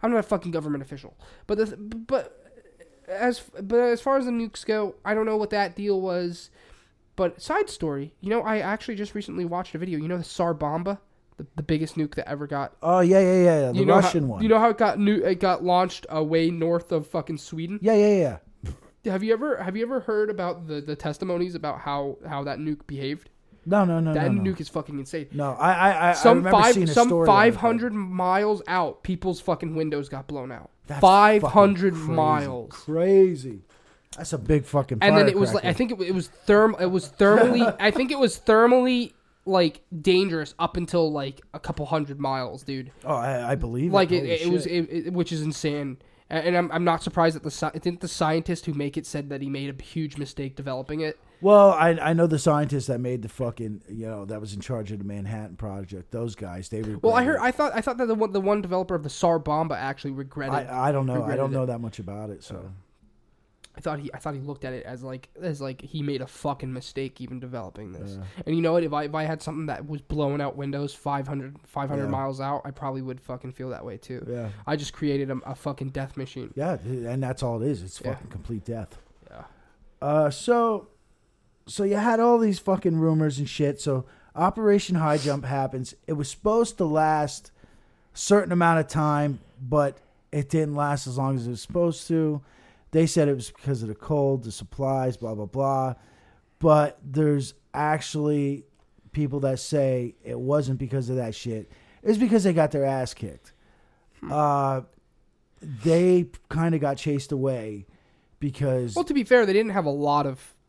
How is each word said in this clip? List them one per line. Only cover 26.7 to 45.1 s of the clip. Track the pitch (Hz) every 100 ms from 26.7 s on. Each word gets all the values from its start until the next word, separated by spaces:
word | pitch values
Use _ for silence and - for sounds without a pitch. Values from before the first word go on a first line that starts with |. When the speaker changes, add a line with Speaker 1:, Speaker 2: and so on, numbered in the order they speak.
Speaker 2:
seeing | 233 170
a |
Speaker 1:
some | 147 240
Speaker 2:
story | 170
on |
it, | 165
but |
Speaker 1:
five | 196 226 226
hundred | 233 233 240
miles | 214 190 185 185 190 214 208 208
out, | 180 160 -
people's | - 180 190 180
fucking | - 165 170 156
windows | 156 147 139
got | 139 135
blown | 147 127
out. | 120 - _ -
Speaker 2:
That's | 143
Speaker 1:
Five | 185 190 208 214
hundred | 151 160 202 190 190
Speaker 2:
fucking | 165 156
crazy. | 160
Speaker 1:
miles. | 156 151 143 127 113
Speaker 2:
Crazy. | - - 160 175 196 190 160 131 104 - _ _ _ _ -
That's | 165
a | 156
big | 101 151 135
fucking | 147 131 117
Speaker 1:
And | - -
then | -
it | 196
was | 196
like, | -
Speaker 2:
firecracker. | -
Speaker 1:
I | - 240 226
think |
it, | 180
it | 185
was | - - -
therm-, | 208 220 208
it | 180
was | 185 -
thermally, | - 196 214 233 240 233 -
Speaker 2:
<laughs> |
Speaker 1:
I | 208
think | 208 254
it | 285
was | 247 -
thermally, | - 220 233 254 247 247 240 _ _ _ -
like, | 190 170 - _ 170
dangerous | 147 180 196 165 151 -
up | 170 180
until, | 170 175 160
like, | 151 135 139 -
a | 151
couple | - 165 147
hundred | 160 147 139
miles, | 139 135 127 131
dude. | - 135 131 - -
Speaker 2:
Oh, |
I, | 143 120 131 120
I | 143
believe | 123 120 160
it. |
Speaker 1:
Like, | 196 180
it, | 180
Speaker 2:
Holy | 143
Speaker 1:
it | 165 170
was, | 180
Speaker 2:
shit. | - 175 160
Speaker 1:
it, | 170
it, | 156